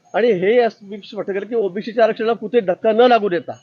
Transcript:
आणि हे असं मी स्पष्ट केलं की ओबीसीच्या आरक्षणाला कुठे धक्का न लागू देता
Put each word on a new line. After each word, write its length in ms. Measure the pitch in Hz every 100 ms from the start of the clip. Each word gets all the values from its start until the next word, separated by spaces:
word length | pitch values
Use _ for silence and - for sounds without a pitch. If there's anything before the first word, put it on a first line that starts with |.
| _
आणि 180 | 180 240
हे 280 | 185 185 240
असं 260 | 233 - 202
मी 120 | 202
स्पष्ट 340 | - 208 185
केलं 140 | 196 202
की 100 | 233
ओबीसीच्या 480 | 196 185 226 220
आरक्षणाला 300 | 226 220 220
कुठे 260 | 233 208 240
धक्का 320 | 180 175 220
न 100 | 220
लागू 280 | 247 233 202
देता 220 | 170 156 117